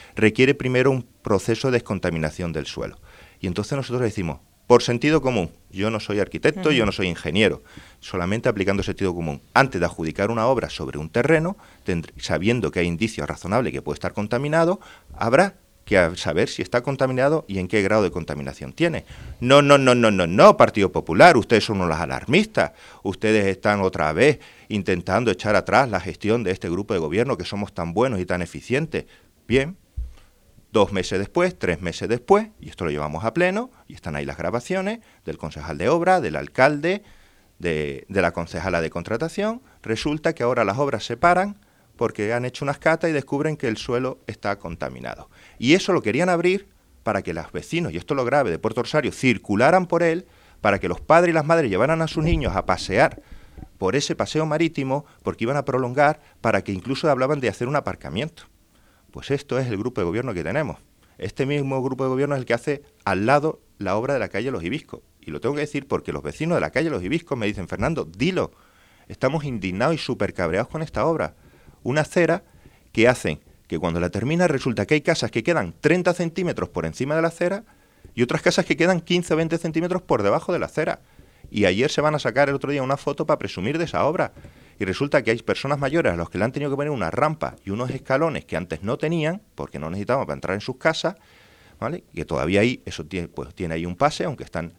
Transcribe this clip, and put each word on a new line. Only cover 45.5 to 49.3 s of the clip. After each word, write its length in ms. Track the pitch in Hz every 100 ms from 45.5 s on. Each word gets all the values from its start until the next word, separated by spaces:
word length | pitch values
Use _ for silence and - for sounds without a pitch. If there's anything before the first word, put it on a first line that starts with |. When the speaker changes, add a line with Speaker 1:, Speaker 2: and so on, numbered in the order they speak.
| -
Speaker 1:
Y 160 | 117
eso 180 | 175 -
lo 80 | 170
querían 300 | 107 113 180
abrir 360 | 170 175 196 - _ _ _
para 180 | - 101
que 140 | 90
los 180 | 82 78
vecinos, 400 | 82 - 165 156
y 60 | 80
esto 160 | -
es 20 | 139
lo 80 |
grave, 260 | 123 139 123
de 80 | 80
Puerto 240 | 107 -
Rosario, 300 | 117 156 120
circularan 720 | - 131